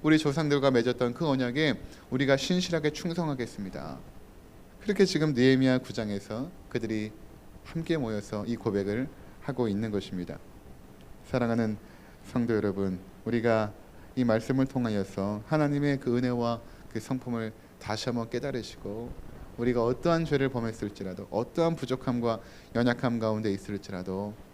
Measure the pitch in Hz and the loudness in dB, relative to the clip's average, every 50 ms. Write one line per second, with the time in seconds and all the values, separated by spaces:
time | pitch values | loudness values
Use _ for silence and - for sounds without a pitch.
0 | - 156 156 156 151 151 139 165 160 147 143 143 131 139 131 120 113 123 123 - | 8 6 6 6 6 2 2 2 2 4 4 6 6 6 6 6 4 4 2 2
1 | 127 120 120 - 170 156 135 131 131 120 120 143 160 151 117 - - - - - | 0 0 0 0 0 2 2 2 2 0 2 2 2 2 2 0 -4 -14 -16 -18
2 | - - 127 131 139 131 139 135 - - 180 180 180 - 170 160 147 151 147 - | -10 -4 0 0 4 4 4 4 4 2 2 0 2 0 -2 0 0 0 -2 -2
3 | - 175 160 175 170 156 143 127 120 113 - - 101 95 - 71 67 80 67 65 | -4 -4 -2 -2 -2 -2 -2 -2 -4 -6 -6 -8 -8 -8 -8 -8 -8 -8 -10 -12
4 | - - - - - - - - - - - - - - - - - - 208 - | -14 -16 -18 -18 -18 -18 -18 -20 -20 -20 -20 -20 -20 -20 -20 -10 -2 -2 6 6
5 | 196 185 - 160 156 156 143 120 123 131 135 131 131 131 127 127 127 - - - | 6 6 6 2 2 4 6 6 8 8 8 8 6 6 4 4 2 -2 -6 -4
6 | 113 104 104 98 - - 107 113 135 170 - - - - - 123 113 107 110 107 | -4 -2 -2 -4 -4 -6 -6 -6 -6 -8 -10 -16 -18 -6 -4 -4 -2 0 -2 -2
7 | 107 107 104 - - - - - - - - - - - - 165 160 - 165 160 | -2 -4 -8 -12 -18 -18 -18 -18 -20 -20 -20 -18 -18 -8 -6 -6 -2 -2 0 0
8 | 131 113 110 104 98 - - 104 101 113 117 113 - 120 98 101 98 98 104 117 | 0 -2 -2 -4 -4 -4 -6 -4 -2 -2 -4 -2 0 0 0 2 0 2 0 -2
9 | 135 143 - - - - - - - - 135 127 123 110 98 101 110 113 104 101 | -2 -4 -8 -14 -18 -18 -18 -10 -8 -6 -2 0 0 0 2 0 -2 0 -2 -2
10 | 92 - - 90 87 80 71 - - - - - - - - - - - - - | -4 -2 -6 -6 -6 -6 -8 -12 -12 -18 -20 -20 -18 -18 -18 -18 -18 -20 -20 -20
11 | - - - - - - - 127 120 117 117 117 113 110 107 104 - - - - | -18 -18 -18 -18 -10 -2 0 0 2 2 2 2 2 0 0 -4 -8 -16 -20 -20
12 | - - - - - - - 127 117 117 117 107 101 104 95 98 98 95 92 92 | -20 -20 -20 -20 -18 -4 -2 0 2 2 2 2 2 2 2 2 0 0 0 -4
13 | - - - - - 113 113 120 110 120 113 110 107 104 - - - - - - | -6 -14 -18 -10 -4 0 0 2 4 4 4 4 4 0 -4 -12 -18 -20 -20 -20
14 | - - - 131 127 117 110 113 113 - 135 135 131 131 - 127 123 117 107 101 | -18 -10 -2 0 2 4 4 2 4 2 2 2 2 2 2 -2 0 0 0 0
15 | 95 - - - 98 101 104 104 104 - 156 156 151 143 143 143 143 143 139 131 | -2 -2 -2 -2 -2 -2 -2 -4 -2 0 2 2 4 2 2 2 2 2 0 0
16 | - 127 120 123 123 123 123 120 117 117 117 117 - - - - - - - 113 | 0 0 0 2 2 2 0 0 0 0 -2 -2 -6 -14 -18 -18 -18 -8 -8 -8
17 | - - 135 127 - 127 120 117 113 110 113 - - - - - - - 104 107 | -4 -4 -4 -4 -4 -4 -4 -4 -4 -6 -8 -12 -20 -20 -20 -14 -6 -4 -4 -2
18 | - 131 120 120 113 113 - 123 123 143 131 123 107 - - - - 101 101 110 | -2 -2 -2 -2 -4 -2 -4 -4 -4 -2 -4 -4 -6 -8 -12 -12 -10 -8 -8 -8
19 | 117 123 - - - - - - - - - - 117 123 123 120 113 120 123 - | -8 -10 -10 -12 -12 -14 -14 -14 -14 -14 -6 0 2 2 4 4 4 4 2 2
20 | - 170 170 165 165 147 147 139 135 135 127 123 117 113 110 - - 104 - - | 4 4 4 4 4 2 2 2 2 2 0 0 -2 -2 -4 -4 -6 -6 -6 -6
21 | 98 95 92 92 101 - - 101 120 - - - 170 165 165 - - 123 131 127 | -8 -8 -8 -8 -8 -2 -2 -2 -2 0 2 2 2 4 2 0 -2 -4 -4 -2
22 | - - 123 120 117 117 113 110 - - - - - - - 117 120 120 120 - | -2 -2 -2 0 2 0 0 -2 -4 -14 -18 -20 -20 -4 0 2 4 4 2 2
23 | - 123 120 117 110 110 110 107 107 107 98 98 - - 104 98 - - 95 90 | 2 0 0 2 2 0 0 0 0 0 0 -2 -2 -6 -8 -8 -6 -8 -8 -8
24 | 92 95 95 95 101 104 104 - - - | -6 -4 -4 -4 -4 -6 -8 -12 -18 -20